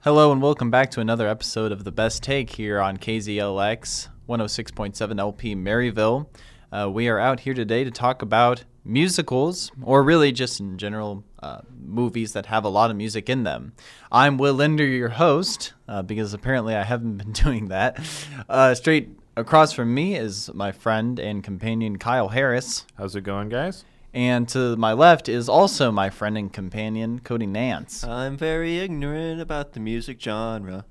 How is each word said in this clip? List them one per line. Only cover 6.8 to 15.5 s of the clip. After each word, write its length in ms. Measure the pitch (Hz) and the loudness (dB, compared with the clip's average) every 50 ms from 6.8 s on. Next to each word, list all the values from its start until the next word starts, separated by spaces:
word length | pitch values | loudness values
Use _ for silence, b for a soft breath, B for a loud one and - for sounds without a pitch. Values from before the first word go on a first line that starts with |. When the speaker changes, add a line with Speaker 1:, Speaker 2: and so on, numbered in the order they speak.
| 104 101 | -4 -4
Speaker 1:
we 200 | 95 107 117 120 | -2 -2 0 0
are 100 | 113 101 | 0 2
out 220 | 107 127 131 123 | 2 2 0 0
here 120 | - 135 135 | -2 -6 -4
today 300 | 127 117 104 113 120 135 | -4 -2 0 0 0 0
to 80 | 131 | -2
talk 320 | 117 - 123 123 131 - - | -6 -2 0 0 0 0 -2
about 400 | 107 107 110 120 120 123 120 - - _ _ _ | 0 4 6 6 6 4 0 -4 -20 _ _ _
musicals, 880 | - 110 127 160 190 180 - 165 - 127 127 135 165 180 180 - - - 135 127 | -2 2 2 2 2 2 0 -2 0 2 2 2 2 0 -4 -8 -12 -12 -12 -2
or 220 | 117 131 139 139 | 4 6 6 8
really 260 | 139 160 165 151 143 | 8 6 6 6 4
just 300 | 127 120 131 120 - - | 4 2 -4 -4 -4 -6
in 180 | 101 98 92 92 | -8 -8 -8 -8
general, 460 | 101 104 104 110 107 104 101 98 101 _ - - - | -8 -6 -6 -6 -6 -6 -8 -8 -12 _ -20 -16 -14
uh, 200 | 73 65 - - - 127 123 - | -14 -14 -14 -16 -20 -20 -18 -14
movies 480 | 67 95 113 123 120 - 117 113 107 - | -8 -2 -2 -2 0 0 -4 -6 -4 -6
that 120 | 107 98 | -8 -6
have 180 | - 110 110 104 | 0 0 0 0
a 40 | 107 | 2
lot 240 | 95 104 110 117 113 | 4 4 4 4 2
of 40 | |
music 320 | 101 104 113 101 110 101 - | -2 -6 -4 -6 -6 -2 -2
in 140 | 127 135 117 | -2 -2 -2
them. 300 | 92 71 58 64 - - B B B B B B B - | -4 -4 -6 -8 -14 -18 B B B B B B B 4
I'm 260 | 117 131 143 143 131 | 6 6 6 4 4
Will 160 | 135 143 139 | 2 2 2
Linder, 320 | 131 143 151 156 151 151 | 4 2 2 2 2 2
your 220 | 139 131 127 123 113 | 2 0 0 -2 -4
host, 640 | 113 113 165 175 143 151 190 190 | 0 2 4 4 4 4 2 -2